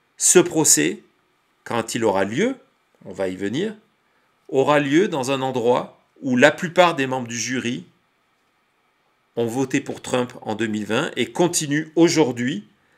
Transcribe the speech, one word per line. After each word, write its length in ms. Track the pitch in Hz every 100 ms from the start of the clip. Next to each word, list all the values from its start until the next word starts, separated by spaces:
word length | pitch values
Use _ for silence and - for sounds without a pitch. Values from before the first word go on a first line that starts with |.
| _ -
ce 220 | - 185
procès, 640 | 175 160 147 - 151 208 - _ _ _ _ _
quand 320 | - 117 113 123
il 80 |
aura 200 | 113 95
lieu, 320 | 98 117 226 269 _ _ _ _ 95
on 80 |
va 140 | 95 98
y 80 | 92
venir, 400 | 101 120 214 208 _ _ _ _ _ _ -
aura 300 | 131 143 147
lieu 280 | 143 151 208
dans 240 | 160 127
un 100 | 135
endroit 600 | 135 127 117 127 190 - _ _
où 140 | 135 123
la 160 | 147
plupart 440 | - 180 170 175 160
des 120 | 135
membres 200 | 131 117
du 100 | 117
jury 480 | 113 127 117 139 180 _ _ _ _ _ _ _ _ _ _ _ _ _ _ -
ont 120 | 117
voté 340 | 120 135 139
pour 200 | 131 107
Trump 300 | - 127 123 -
en 140 | 107 107
deux 120 | 113
mille 180 | 107 101
vingt 260 | 110 170 -
et 160 | 117
continuent 600 | - 175 175 151 147 156 -
aujourd'hui 720 | 170 147 131 117 123 185 - _ _